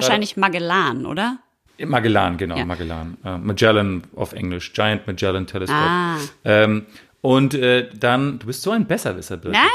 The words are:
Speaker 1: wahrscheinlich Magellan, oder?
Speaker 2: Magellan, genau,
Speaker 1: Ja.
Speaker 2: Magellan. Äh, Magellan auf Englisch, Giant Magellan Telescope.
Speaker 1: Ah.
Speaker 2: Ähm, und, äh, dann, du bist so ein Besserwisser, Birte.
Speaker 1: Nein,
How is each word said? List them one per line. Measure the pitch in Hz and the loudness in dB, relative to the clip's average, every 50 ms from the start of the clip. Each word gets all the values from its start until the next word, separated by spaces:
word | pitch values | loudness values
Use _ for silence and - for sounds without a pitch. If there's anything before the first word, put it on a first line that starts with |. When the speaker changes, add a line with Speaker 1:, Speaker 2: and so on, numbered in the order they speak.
Speaker 1:
wahrscheinlich | 214 208 208 208 208 - - | 2 2 2 2 0 -2 0
Magellan, | 196 196 185 170 175 170 170 180 190 175 135 117 135 - | 2 2 2 2 0 -2 0 0 0 0 0 -2 -4 -6
oder? | - 151 180 214 240 262 - _ _ _ _ _ _ _ | -6 -4 -4 -4 -4 -4 -8 _ _ _ _ _ _ _
Speaker 2:
Magellan, | - 135 - 135 120 110 117 104 101 95 90 87 | -10 -4 0 0 2 2 4 4 4 2 2 0
genau, | 82 95 85 85 | -2 -4 -4 -4
Speaker 1:
Ja. | 85 85 | -4 -4
Speaker 2:
Magellan. | 87 87 82 85 80 82 82 80 85 87 - - | -4 -4 -6 -6 -6 -8 -8 -10 -10 -12 -12 -10
Äh, | 95 92 | -10 -8
Magellan | 87 90 107 101 - 120 110 107 104 101 98 92 87 - - - | -6 -6 -4 0 2 4 4 6 4 2 0 -2 -6 -8 -10 -10
auf | - 98 - - | -8 -8 -8 -8
Englisch, | - 95 90 87 87 - - - | -8 -6 -6 -6 -6 -8 -6 -2
Giant | - 104 107 107 101 - | 0 0 0 0 -2 -4
Magellan | 104 95 - - 95 92 95 92 | -8 -6 -2 -2 -2 -2 -2 -4
Telescope. | - - 95 92 135 147 | -6 -6 -6 -4 -2 0
Speaker 1:
Ah. | 151 156 165 175 180 175 170 165 151 143 143 - _ - | 0 0 0 0 0 -2 -4 -4 -6 -8 -10 -12 _ 0
Speaker 2:
Ähm, | 113 107 107 107 107 107 107 104 - - - - _ _ _ | 2 4 6 6 4 2 0 -4 -8 -18 -20 -20 _ _ _
und, | - 135 127 135 139 131 143 | 2 4 4 4 4 2 2
äh, | 135 127 123 123 123 120 - - | 2 2 4 4 4 2 -2 -4
dann, | 107 - 120 123 131 139 143 131 120 | -2 0 2 2 2 0 -2 -4 -6
du | 107 | -8
bist | 113 135 - | -10 -8 -6
so | - 190 | -4 -2
ein | 220 226 202 | 0 0 0
Besserwisser, | 214 175 226 - 120 92 90 - - - | 0 -2 -2 -2 -4 -6 -6 -8 -10 -10
Birte. | 85 - - 202 | -8 -4 0 2
Speaker 1:
Nein, | 220 294 415 494 | 2 4 4 2